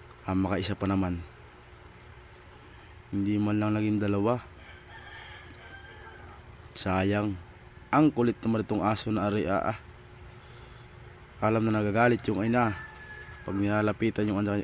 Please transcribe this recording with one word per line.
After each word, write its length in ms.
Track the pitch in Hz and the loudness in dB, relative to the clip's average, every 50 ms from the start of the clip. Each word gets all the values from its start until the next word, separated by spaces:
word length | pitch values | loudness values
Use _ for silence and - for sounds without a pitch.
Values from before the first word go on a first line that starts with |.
| - - - - | -20 -20 -18 -10
Ah, 160 | - - 95 95 | -4 0 2 2
makaisa 400 | 95 90 98 87 95 101 98 - | 2 2 2 0 -2 -2 -2 -2
pa 80 | 98 | 0
naman. 320 | 98 98 95 95 90 87 87 85 - - - - - - - - - - - - - - - - - - - - - - - - - - - - - - - - - - - - - | 2 2 2 2 0 -2 -4 -8 -12 -16 -20 -20 -20 -20 -20 -20 -20 -20 -20 -20 -20 -20 -20 -20 -20 -20 -20 -20 -20 -20 -20 -20 -20 -20 -20 -20 -20 -20 -20 -20 -20 -20 -20 -14 -6
Hindi 240 | 101 101 101 101 104 | -2 -2 0 2 2
man 240 | 104 104 104 104 104 | 2 2 2 2 2
lang 160 | 107 107 107 | 2 2 2
naging 240 | 107 107 107 107 104 | 2 2 2 0 2
dalawa. 400 | 104 101 101 101 101 113 123 120 - - - - - - - - - - - - - - - - - - - - - - - - - - - - - - - - - - - - - - - - - - - - - - - - | 2 2 2 2 2 2 0 0 -4 -12 -18 -20 -20 -20 -20 -20 -20 -20 -18 -18 -18 -16 -16 -16 -16 -18 -18 -18 -18 -20 -20 -18 -18 -18 -18 -18 -18 -18 -18 -18 -18 -18 -18 -18 -18 -18 -18 -20 -20 -20 -20 -20 -20 -16 -12 -6
Sayang. 560 | - 98 92 92 95 98 101 104 107 104 98 90 - - - - - - - - - - | -2 0 2 4 4 4 2 2 0 -2 -4 -6 -10 -18 -20 -20 -20 -20 -20 -16 -6 2
Ang 240 | - 143 156 147 - | 4 6 6 6 6
kulit 240 | 123 120 117 110 - | 4 2 2 2 0
naman 240 | - 113 110 110 | 0 0 0 0
itong 240 | 104 - 107 101 90 | 0 0 0 2 2
aso 240 | 104 110 - - 113 | 2 0 0 0 0
na 160 | 107 98 98 | 0 2 2
ari, 160 | 104 101 107 76 85 | 2 2 2 2 2
ah, 240 | 98 92 - - 113 | 2 2 0 0 -4
ah. 40 | - - - - - - - - - - - - - - - - - - - - - - - - - - - - - - - - - | -4 -10 -18 -20 -20 -20 -20 -20 -20 -20 -20 -20 -20 -20 -20 -20 -20 -20 -20 -20 -20 -20 -20 -20 -20 -20 -20 -20 -20 -20 -18 -6 0
Alam 240 | 104 107 110 113 113 | 2 4 4 4 4
na 160 | 113 107 107 | 4 2 2
nagagalit 400 | 104 104 98 113 120 120 117 104 - - | 2 4 4 6 6 6 6 4 2 0
yung 160 | 107 92 107 | 0 2 2
ina 320 | 113 120 123 120 110 95 - - - - - - - - - - - - - | 2 4 4 4 2 0 -4 -8 -14 -16 -18 -16 -16 -16 -16 -16 -16 -16 -12
pag 160 | - 98 95 98 | -8 -4 -2 0
nilalapitan 720 | 101 101 104 107 107 107 101 - 113 110 - - 107 107 | 2 2 2 2 2 2 2 2 0 0 2 2 0 2
yung 80 | 98 101 | 2 2
ana-, 240 | 104 101 101 104 | 2 0 0 -2